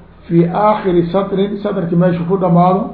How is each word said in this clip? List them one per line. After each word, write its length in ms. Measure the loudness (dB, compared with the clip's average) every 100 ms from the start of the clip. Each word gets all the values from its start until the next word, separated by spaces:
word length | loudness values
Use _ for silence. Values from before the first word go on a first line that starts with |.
| -20 -18 -2
في 200 | 0 2
آخر 440 | 2 0 0 0 0 0
سطر، 280 | -2 -2 -2 -2 -4
satrki 320 | -6 -4 -2 0
meeshu 280 | 2 0 -2
ku 80 | -2
dhamaado، 440 | 2 2 4 2 -4